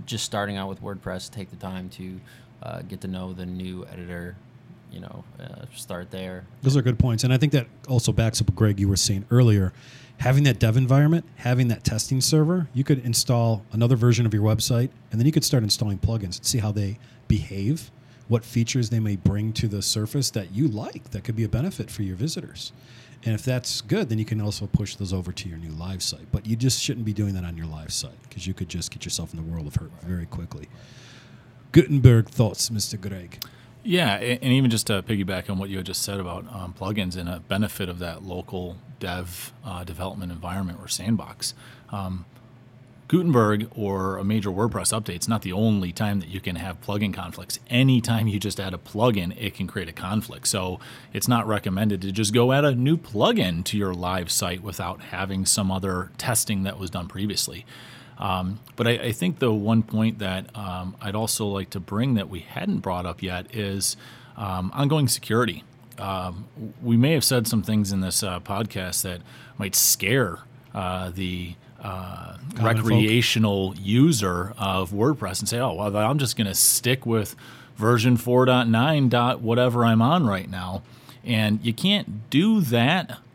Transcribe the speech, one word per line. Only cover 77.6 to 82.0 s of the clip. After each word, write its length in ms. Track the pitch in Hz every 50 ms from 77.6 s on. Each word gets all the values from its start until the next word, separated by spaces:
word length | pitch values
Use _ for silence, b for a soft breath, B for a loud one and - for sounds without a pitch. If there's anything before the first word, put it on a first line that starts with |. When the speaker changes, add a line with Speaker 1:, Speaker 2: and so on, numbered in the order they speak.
| B B B
Speaker 3:
version 400 | - 107 113 123 113 107 127 123
four 260 | 113 - 123 123 127 127
dot 240 | 127 127 123 120
nine 400 | 113 113 113 127 156 156 147 135
dot 320 | 120 123 120 120 123 - -
whatever 460 | 117 110 117 123 123 127 117 120 117
I'm 160 | 117 113 113
on 260 | 113 131 165 180 151
right 220 | 107 98 92 92 -
now." 340 | 92 92 90 92 92 98 B B B B B B B B -
And 360 | 117 117 110 110 104 107 110 -
you 100 | 117 113
can't 560 | - - 190 208 196